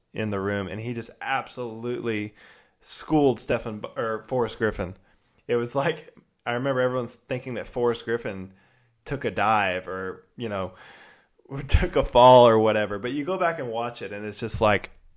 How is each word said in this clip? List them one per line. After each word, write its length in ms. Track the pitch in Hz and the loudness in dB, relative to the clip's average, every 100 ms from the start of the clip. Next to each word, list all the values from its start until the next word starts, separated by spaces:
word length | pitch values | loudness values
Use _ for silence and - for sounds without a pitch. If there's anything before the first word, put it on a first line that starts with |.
| _ | _
in 160 | - 110 | -6 -4
the 100 | 101 | -2
room, 260 | 98 101 95 | -2 -2 -4
and 140 | 98 | -6
he 140 | 117 | -8
just 160 | 117 110 - | -8 -10 -10
absolutely 1120 | 110 135 120 - 123 110 120 123 113 107 107 - - - _ _ | -4 -4 -4 -10 -10 -8 -6 -4 -4 -4 -6 -12 -20 -20 _ _
schooled 580 | - - - 156 139 113 | -12 -10 0 2 4 2
Stephan 420 | - 120 117 107 | -2 -4 -4 -10
B-, 80 | - - | -10 -6
or 260 | 117 110 - | -4 -6 -4
Forrest 280 | 127 113 - | -2 -2 0
Griffin. 400 | 110 - 90 - _ _ _ _ - | -2 -2 -6 -10 _ _ _ _ -2
It 100 | 120 | -2
was 180 | 120 | 0
like, 420 | 139 156 160 - - _ _ 120 | -2 -2 -4 -10 -20 _ _ -4
I 80 | |
remember 260 | 120 135 127 | -2 0 0
everyone's 360 | 127 127 117 - | 0 0 -4 -8
thinking 380 | - 127 131 | -8 -8 -6
that 120 | 113 90 | -8 -6
Forrest 400 | 123 120 117 - | 0 0 0 -2
Griffin 480 | 117 117 95 92 - _ _ _ _ | -4 -4 -8 -12 -16 _ _ _ _
took 220 | - 135 120 | -10 -6 -4
a 40 | |
dive 580 | 98 101 107 98 92 90 | 0 2 4 2 -2 -4
or, 360 | 95 92 87 _ - | -8 -8 -10 _ -10
you 100 | 117 | -6
know, 240 | 98 92 - - - - _ | -4 -6 -8 -20 -20 -20 _
<laughs> 480 | _ _ - 139 135 | _ _ -14 -10 2
took 280 | - 175 147 | 2 2 0
a 60 | |
fall 460 | 131 123 127 127 120 | 2 8 10 10 10
or 100 | 110 | 8
whatever. 400 | 110 107 104 104 | 4 2 0 -4
But 140 | 120 | -6
you 140 | 143 143 | -6 -4
go 100 | 185 | -2
back 220 | 170 160 | -2 -2
and 100 | 127 | -6
watch 320 | 113 120 120 | -6 -6 -8
it, 120 | 101 | -10
and 120 | 101 | -10
it's 160 | 107 101 | -10 -8
just 220 | 113 - | -4 2
like, 280 | 107 101 - - - | 4 2 -2 -18 -20